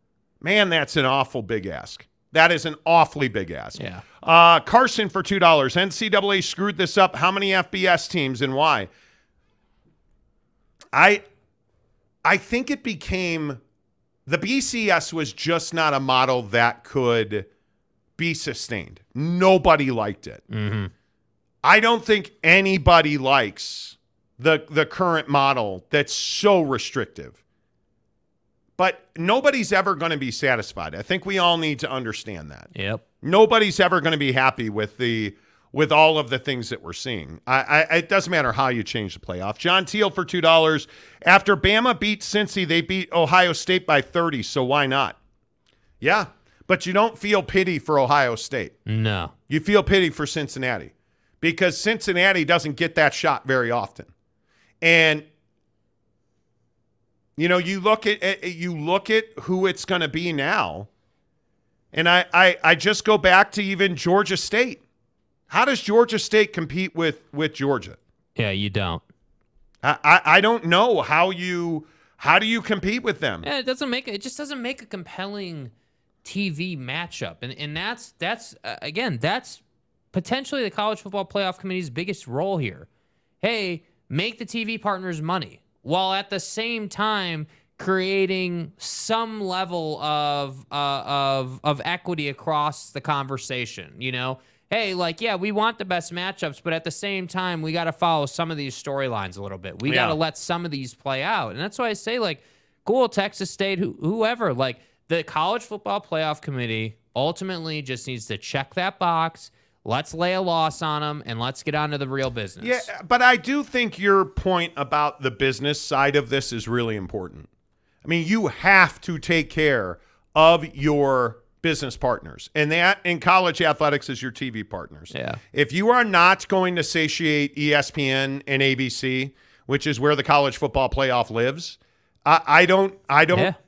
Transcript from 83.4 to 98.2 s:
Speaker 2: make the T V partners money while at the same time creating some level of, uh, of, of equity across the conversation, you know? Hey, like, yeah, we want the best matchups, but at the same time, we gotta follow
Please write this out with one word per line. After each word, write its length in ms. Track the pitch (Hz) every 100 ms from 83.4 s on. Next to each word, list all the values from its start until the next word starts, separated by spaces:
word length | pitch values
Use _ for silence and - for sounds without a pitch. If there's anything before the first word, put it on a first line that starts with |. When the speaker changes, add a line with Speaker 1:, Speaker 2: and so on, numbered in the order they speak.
| 214 233 190 160 _ _ -
Speaker 2:
make 300 | 139 220 226
the 80 | 226
T 180 | 233
V 140 | 220 226
partners 440 | 208 190 185 160
money 380 | 160 185 175 - _ _
while 300 | 117 175 190
at 160 | 190 202
the 120 | 196
same 480 | - - 226 233 208
time 580 | - 214 208 180 160 151 _ _ -
creating 920 | - 190 185 196 185 190 180 175 160 -
some 640 | - - - 226 226 214
level 600 | 190 180 185 175 160 151
of, 640 | 151 147 147 143 139 135 -
uh, 20 |
of, 840 | 143 143 139 - 139 139 135 127 127
of 180 | 151 143
equity 440 | - 175 - 165 143
across 640 | 135 - 151 147 143 -
the 100 | 139
conversation, 920 | 147 143 135 135 - 127 117 - 82 -
you 100 | 127
know? 300 | 127 127 131 _ _ -
Hey, 260 | 214 208
like, 260 | 180 170 165
yeah, 160 | 226 190
we 160 | 208
want 260 | 208 220 226
the 60 |
best 280 | 190 180 -
matchups, 480 | 175 185 190 160 135
but 120 | 175
at 100 | 165
the 80 | 165
same 380 | - 202 190 185
time, 340 | 185 185 165
we 80 | 160
gotta 220 | 170 165
follow 340 | - 175 160